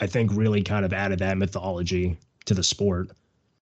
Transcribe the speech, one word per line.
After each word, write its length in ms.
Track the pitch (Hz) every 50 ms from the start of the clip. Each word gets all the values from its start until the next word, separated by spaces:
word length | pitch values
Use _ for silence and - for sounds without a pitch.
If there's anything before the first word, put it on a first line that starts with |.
I 60 | -
think 240 | 95 - 120 113 101
really 300 | 101 107 110 110 104 104
kind 220 | 92 90 107 104 98
of 80 | 90
added 260 | 92 95 101 98 95 90
that 180 | 95 95 95 95
mythology 800 | 98 92 - 92 90 95 90 87 87 87 92 92 90 90 82 - - _ _ _ -
to 100 | - 104
the 80 | 92
sport. 480 | 85 - - - 101 101 90 87 92 - - - _ _ _ _ _ _ _ _